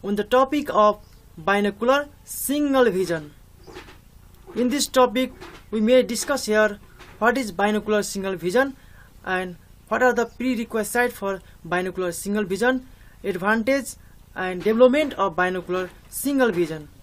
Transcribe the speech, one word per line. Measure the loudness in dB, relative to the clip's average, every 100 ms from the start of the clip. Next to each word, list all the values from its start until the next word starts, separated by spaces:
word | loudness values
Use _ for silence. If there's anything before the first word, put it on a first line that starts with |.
on | -2 -2
the | 2
topic | 4 4 0 0
of | 4 4 2 -10 -20 -20 -8
binocular | 0 2 0 0 2 2 0 -14 -16
single | -10 -4 -2 2 2 2
vision. | 0 -2 -4 -6 -20 -20 -20 -20 -20 -20 -20 -20 -20 -20 -20 -12 -4
In | -2
this | -2 0
topic, | 2 2 2 -4 -6 -20 -20 -8
we | -2
may | 4 4
discuss | 4 -4 -4 -4 0
here | 2 2 0 -16 -20 -20 0
what | 0 0
is | -4
binocular | -2 0 0 0 0
single | 0 -6 -6 -4
vision | 0 0 0 -4 -20 -20 -20 -14
and | -6 -4 -4 -12 -20 -20 -6
what | 2
are | 2
the | 2 -4
prerequisites | -4 -4 -4 -4 -4 -2 0 -2
for | -2 -6 -6 -10 -20
binocular | -6 -4 -4 -4 -6
single | -4 -4 -4
vision, | -2 0 0 0 -6 -20 -20 -12
advantage | -8 -4 0 0 2 0 -2 -14 -20 -20 -16 -8
and | -6 -2
development | 0 6 6 6 0
of | -2 -2 0
binocular | 0 -2 -4 -4 -4 -12 -14
single | -6 -2 2 2
vision. | 2 -2 -4 -12 -20